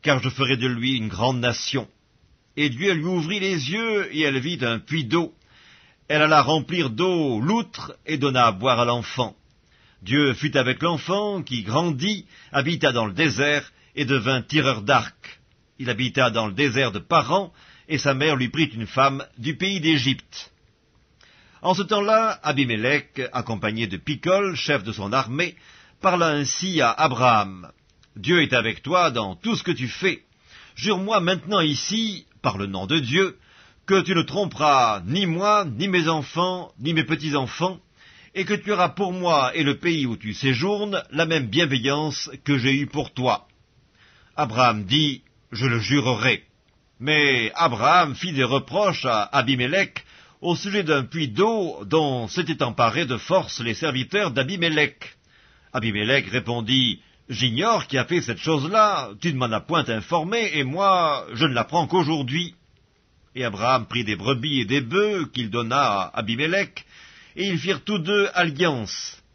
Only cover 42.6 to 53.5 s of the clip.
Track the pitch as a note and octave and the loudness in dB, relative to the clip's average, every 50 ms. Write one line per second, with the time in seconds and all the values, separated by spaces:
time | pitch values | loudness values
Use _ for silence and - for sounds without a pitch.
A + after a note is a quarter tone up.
42.6 | A#2 C3+ C3+ C#3 C#3+ - - C#3+ C3+ - _ - B2 B2+ G#2+ G2 - _ _ _ | 2 2 2 0 -2 -4 -4 -6 -6 -6 _ -2 0 0 0 0 -4 _ _ _
43.6 | _ _ _ _ _ _ _ _ _ _ _ _ _ _ _ - D3+ A2+ A2 A#2+ | _ _ _ _ _ _ _ _ _ _ _ _ _ _ _ -4 -4 -2 2 4
44.6 | B2+ A#2+ A2+ G#2+ G2+ F2+ B2 D3+ D#3 D3 C3+ - _ _ _ _ _ _ - G#2+ | 4 4 4 2 -2 0 2 2 2 2 0 -4 _ _ _ _ _ _ -6 -2
45.6 | B2 C3 A#2+ A#2 G#2 F#2+ C3 C#3+ A2+ B2+ B2 G#2 A2+ C3 A2+ - - _ _ _ | 0 0 0 0 0 2 2 2 2 2 0 2 2 0 0 0 -4 _ _ _
46.6 | _ _ _ _ _ _ _ _ A#2 C#3+ D#3 D3+ D3 C#3+ C3+ B2 A2+ G#2+ - - | _ _ _ _ _ _ _ _ -4 0 2 4 4 4 4 2 0 -2 0 0
47.6 | E3+ D#3 A#2 G#2 A2+ C#3 E3 F3+ F3 D3 C3 - - F#3 D#3 C3+ C3 A#2 C3 C#3 | 0 0 2 2 2 6 6 6 4 4 -2 -6 -6 -4 0 0 0 2 2 0
48.6 | C3+ - D#3+ F#3+ G#3 G3 D#3 - - C3+ A#2 G#2+ G2+ - - C3+ A2 A#2 C3+ B2 | -2 0 0 2 2 2 0 0 -2 0 0 0 0 0 0 0 2 2 0 0
49.6 | B2 B2+ D#3+ G3 F#3+ F#3+ _ - - - - - - - _ _ - E3+ E3+ - | 0 0 0 0 0 -2 _ -16 -18 -18 -20 -20 -20 -20 _ _ -2 -2 -2 -2
50.6 | - G3+ G3 G#3 F#3+ D3+ D3+ C#3 C3 - C#3+ E3 D#3 C3 G#2 C3 F#3+ A3 A#3 A3 | -2 -2 -2 -2 2 2 2 0 0 -2 -4 -4 -4 -4 2 2 2 2 4 0
51.6 | F#3+ D#3+ A#2+ - G#2 G3 D#3 D#3+ D#3 C#3+ C3 B2 A#2 G2+ - F3+ E3+ D#3+ D#3+ - | -2 -2 -4 -8 -4 0 2 2 2 2 0 -2 -4 -4 -4 -4 -4 -4 -2 -2
52.6 | D3 A#2+ A2 - B2 A2+ G#2+ C#3+ E3+ B2 C3 A2 - - E3+ F#3+ D3 A2+ | -2 -2 2 2 2 2 2 0 -2 -2 -4 -6 -2 2 2 2 2 0